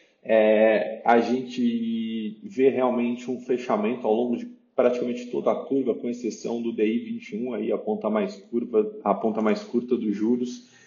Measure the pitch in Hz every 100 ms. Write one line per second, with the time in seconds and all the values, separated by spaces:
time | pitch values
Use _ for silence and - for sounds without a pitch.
0 | _ _ - 110 107 107 110 104 - -
1 | 113 117 110 127 123 123 120 117 113 113
2 | 113 113 107 104 - 123 131 120 127 120
3 | 120 120 - 123 - 123 - 107 107 123
4 | 110 110 123 120 - - _ - 123 123
5 | 123 120 - 139 120 107 - 135 120 -
6 | 120 120 110 - 113 117 117 113 107 117
7 | 120 117 - 107 123 117 113 101 - 104
8 | 107 107 98 - - 117 107 110 104 -
9 | 104 98 113 107 110 104 - 120 - 113
10 | 107 98 110 123 123 - - _